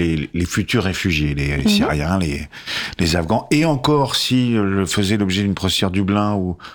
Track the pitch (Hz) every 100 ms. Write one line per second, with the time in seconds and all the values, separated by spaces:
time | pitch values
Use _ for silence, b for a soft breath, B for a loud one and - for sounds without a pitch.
0 | 85 80 - 85 87 - 92 117 95 87
1 | 98 78 73 71 69 - 214 208 226 147
2 | 156 190 80 71 76 B B B B -
3 | 85 85 80 117 - 147 160 139 151 147
4 | 127 - - 127 123 113 98 98 92 104
5 | 98 104 98 95 101 92 95 - 95 92
6 | 95 104 104 104 90 85 B